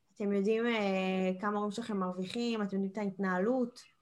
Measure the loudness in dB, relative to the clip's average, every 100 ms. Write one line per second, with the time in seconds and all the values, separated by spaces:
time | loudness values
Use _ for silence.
0 | _ -4 0 2 2 2 2 2 2 2
1 | 2 2 2 0 0 0 -2 -4 -4 -2
2 | -2 -2 -4 -2 -2 0 0 0 -2 -2
3 | -4 -2 0 2 2 2 0 -4 -20 _